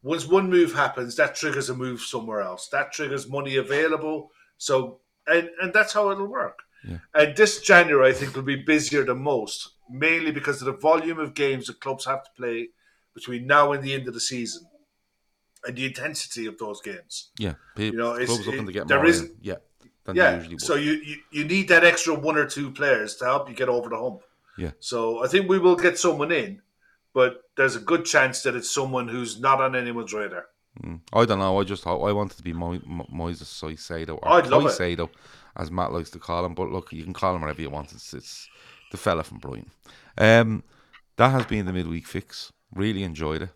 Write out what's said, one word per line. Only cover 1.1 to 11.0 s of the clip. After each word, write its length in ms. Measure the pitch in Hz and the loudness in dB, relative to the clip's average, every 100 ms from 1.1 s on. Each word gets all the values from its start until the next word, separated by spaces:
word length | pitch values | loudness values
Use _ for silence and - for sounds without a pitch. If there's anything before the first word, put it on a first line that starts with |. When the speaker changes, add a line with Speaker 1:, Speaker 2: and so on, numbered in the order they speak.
| - | 0
Speaker 1:
that 180 | - | 0
triggers 340 | - 156 135 127 | 0 -4 -4 -4
a 60 | |
move 260 | 127 127 117 | -4 -6 -6
somewhere 400 | - 123 110 107 | -6 -6 -4 -4
else. 280 | 92 90 - | -4 -8 -4
That 240 | 139 139 | -4 -4
triggers 360 | - 143 135 127 | -6 -4 -4 -4
money 280 | 139 139 131 | -6 -2 -2
available. 760 | 123 143 160 156 156 156 - _ _ _ | 0 0 2 0 -2 -6 -10 _ _ _
So, 440 | - 131 120 - _ _ - | 0 0 0 -12 _ _ 2
and, 240 | 170 170 170 | 2 2 -6
and 120 | 185 | 0
that's 200 | 208 208 | 2 2
how 180 | 208 202 | 2 0
it'll 180 | 196 202 | 0 -4
work. 320 | 262 - - _ _ - | -4 -6 -10 _ _ -14
Speaker 2:
Yeah. 120 | 85 _ | -14 _
Speaker 1:
And 220 | 151 147 143 | 4 4 6
this 240 | 208 - | 4 4
January, 500 | - 180 170 143 131 | 8 8 8 6 6
I 20 | |
think, 240 | 131 139 135 | 4 -4 -6
will 60 | |
be 120 | 131 | -4
busier 480 | 139 135 156 151 143 | -4 2 2 2 0
than 160 | 123 127 | 0 -2
most, 520 | 143 127 104 - - _ _ | -2 -2 -2 -12 -14 _ _
mainly 400 | 127 156 165 160 | -2 2 2 0
because 320 | 147 139 135 | -4 -4 -4
of 40 | 131 | -4
the 140 | 135 | 0
volume 380 | 151 156 | 4 4